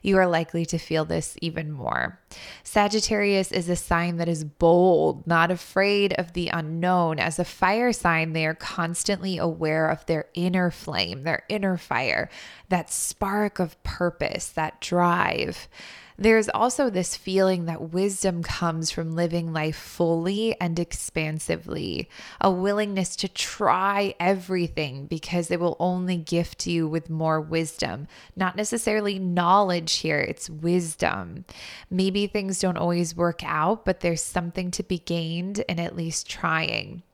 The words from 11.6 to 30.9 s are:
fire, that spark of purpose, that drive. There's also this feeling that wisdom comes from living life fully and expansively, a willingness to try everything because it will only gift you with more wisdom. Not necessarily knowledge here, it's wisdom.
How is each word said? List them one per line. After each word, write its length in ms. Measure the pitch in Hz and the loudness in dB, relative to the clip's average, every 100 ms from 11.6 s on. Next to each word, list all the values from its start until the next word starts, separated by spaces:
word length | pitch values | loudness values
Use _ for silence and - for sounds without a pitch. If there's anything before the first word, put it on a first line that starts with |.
| 196 180 | 0 -2
fire, 520 | - 120 131 - - - - - - | -2 -2 0 0 -2 -10 -18 -20 -2
that 220 | 180 - | -2 -2
spark 680 | - - - 196 202 208 - | -4 -4 -4 -2 0 0 0
of 220 | 170 - | -4 -4
purpose, 680 | - - 175 - - - - | -10 0 -2 0 -4 -4 -6
that 320 | - 156 - | -4 -4 -6
drive. 880 | - 175 175 175 - - - - - - - - - - | 0 2 4 4 2 0 -4 -6 -14 -18 -20 -20 -20 2
There's 320 | 208 220 208 | 6 6 4
also 420 | - 240 - 262 | 2 2 2 0
this 260 | 185 175 - | 0 -2 -6
feeling 480 | - 190 190 185 | 0 4 4 2
that 260 | 170 160 160 | -2 -6 -4
wisdom 540 | 170 202 190 190 175 | 0 0 0 0 0
comes 480 | 170 - 170 160 160 | -4 -2 -2 -2 -4
from 240 | - 165 160 | -4 -4 -2
living 360 | 170 170 165 | 0 0 -2
life 240 | 160 156 151 | -2 -2 -4
fully 800 | - - 170 165 175 202 226 - | -12 0 2 2 0 0 0 0
and 180 | 175 165 | -2 -2
expansively, 1300 | 170 - - - 156 156 - 165 165 - 92 80 - - - - | -4 -6 -6 -4 -4 -4 -4 -4 -4 -6 -4 -6 -8 -14 -18 2
a 120 | 196 | 2
willingness 640 | 180 196 202 208 190 180 - | 4 0 0 0 -2 -4 -4
to 120 | 196 | -6
try 840 | - - - 208 180 196 202 196 - | -6 -8 0 2 4 2 0 -2 0
everything 840 | 175 196 180 185 170 - 147 135 143 | 0 0 0 -2 0 -2 -6 -6 -8
because 440 | 160 - 175 165 | -8 -2 -2 0
it 80 | 175 | 0
will 180 | 175 - | 0 0
only 360 | 180 180 180 180 | 0 0 -2 -2
gift 520 | 156 170 170 - - | 0 0 0 -6 -2
you 180 | 165 160 | 0 0
with 240 | 160 160 | -2 -4
more 300 | 160 160 156 | -2 0 0
wisdom. 680 | 156 165 160 - 120 104 151 - - - | 0 -2 -2 -4 -6 -6 -12 -18 -18 -4
Not 180 | 185 | -2
necessarily 640 | 196 208 233 - 214 208 190 | -2 -4 -2 0 0 0 -2
knowledge 760 | 185 175 175 196 196 175 160 | 0 2 6 6 6 2 0
here, 260 | - 160 147 | -2 0 0
it's 280 | - - - | 0 -4 -10
wisdom. 1000 | 156 165 180 165 | -4 2 2 0